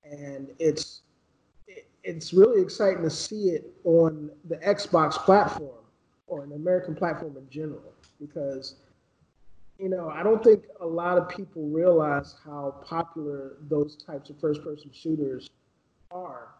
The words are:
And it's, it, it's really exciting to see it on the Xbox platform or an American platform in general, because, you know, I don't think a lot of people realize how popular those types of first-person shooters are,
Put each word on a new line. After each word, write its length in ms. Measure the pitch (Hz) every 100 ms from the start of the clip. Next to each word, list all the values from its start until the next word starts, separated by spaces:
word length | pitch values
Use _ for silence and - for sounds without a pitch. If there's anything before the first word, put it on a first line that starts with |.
And 440 | 151 143 143 139 135 -
it's, 440 | 160 151 - - _ _ _ _ _ _ -
it, 200 | 180 - _
it's 280 | 185 165 -
really 260 | 180 220 220
exciting 420 | 180 - 202 175
to 80 | 160
see 400 | - - 214 196
it 220 | 156 - -
on 460 | 180 165 160 151 151 - 165
the 80 | 160
Xbox 560 | 180 202 - 170 151
platform 680 | - - 196 - - - - _ _ _ _ -
or 180 | 165
an 80 | 143
American 420 | 147 170 185 -
platform 420 | 156 175 147 160 135
in 100 | 135
general, 460 | 147 156 127 - - _ _
because, 540 | 147 165 139 135 - - _ _ _ _ _ _ - - - -
you 100 | 190
know, 220 | 185 165
I 140 | 151
don't 180 | 196 220
think 220 | 226 208 - -
a 60 | 170
lot 320 | 165 175 180
of 100 | 175
people 400 | - 190 165 151
realize 640 | 160 180 170 151 143 143 -
how 380 | 151 147 139 135
popular 680 | - 165 165 160 147 143 135 - 147
those 240 | 147 147 -
types 320 | - 143 -
of 100 | 143
first-person 500 | 156 151 160 147 143
shooters 560 | - 165 156 135 127 - _ _ _ _ _ _
are, 380 | 180 180 123 113 _